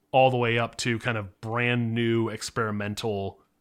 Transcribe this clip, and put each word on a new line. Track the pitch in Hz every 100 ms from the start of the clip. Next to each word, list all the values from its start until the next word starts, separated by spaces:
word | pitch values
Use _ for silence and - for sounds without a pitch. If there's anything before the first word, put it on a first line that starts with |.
| _
all | 131 131
the | 123
way | 117 117
up | 117 -
to | 127 113
kind | 127 110
of | 101 -
brand | 113 117 120 120 117
new | 117 117 113 113
experimental | 107 - - 110 104 104 104 117 101 95 - _ _